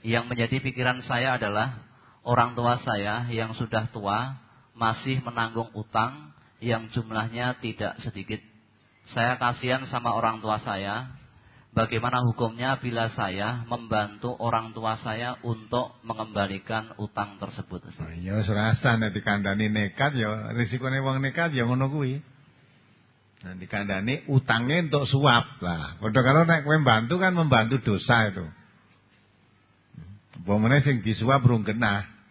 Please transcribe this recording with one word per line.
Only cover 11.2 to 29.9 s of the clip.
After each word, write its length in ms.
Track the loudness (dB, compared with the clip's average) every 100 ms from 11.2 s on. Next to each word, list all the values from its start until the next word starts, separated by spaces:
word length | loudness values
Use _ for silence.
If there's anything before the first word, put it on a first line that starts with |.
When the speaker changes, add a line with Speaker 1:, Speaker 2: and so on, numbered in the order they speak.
| -20 -20 -20 -20 _
Speaker 1:
Bagaimana 540 | 0 0 0 0 2 2
hukumnya 560 | 2 -2 -2 -2 -2
bila 320 | -2 -2 -2
saya 480 | -2 -4 -2 -4 -4 -6
membantu 640 | -8 -2 0 0 -6 -8 -4
orang 320 | -2 0 -2
tua 240 | -6 -4 -4 -4
saya 320 | -6 -6 -6 -6
untuk 480 | -6 -2 -2 -2 -8
mengembalikan 960 | -10 -8 -6 -2 -2 -2 -4 -6 -6 -10
utang 400 | -8 -4 -6 -6
tersebut? 480 | -12 -10 -12 -12 -14
Speaker 2:
Oh 260 | -12 -10 -8
iya, 240 | -4 -2
wis 80 | 0
rasa 480 | 2 2 2 2 2
nek 160 | 0
dikandani 560 | -2 0 0 0 0 0
nekat 480 | 0 -2 0 0 2
ya, 400 | -2 -4 -6 -2
risikone 400 | -2 -2 -2 -2 -2
wong 160 | -2
nekat 320 | -2 -2 -2
ya 160 | 0 2
ngono 240 | 2 0
kuwi. 240 | 0 -2 -4 -10 -20 -20 _ _ _ _ _ _ _ _ _ -16
Nah, 80 | -14
dikandani 640 | -6 -4 -2 -2 0 -2 2
utange 640 | 2 4 2 4 2 2
entuk 160 | 0 2
suap 560 | 4 6 6 4 -6
lah. 400 | -4 -4 -6 -4
Padha 200 | 0 4 6
karo 240 | 6 6
nek 160 | 4 4
kowe 120 | 4
mbantu 400 | 6 4 4 2
kan 160 | 2 4
membantu 400 | 6 6 4 2 2
dosa 480 | 0 4 4 4
itu. 120 | 0 -10 -12 -20 _ _ _ _ _ _ _ _ _ _ _ _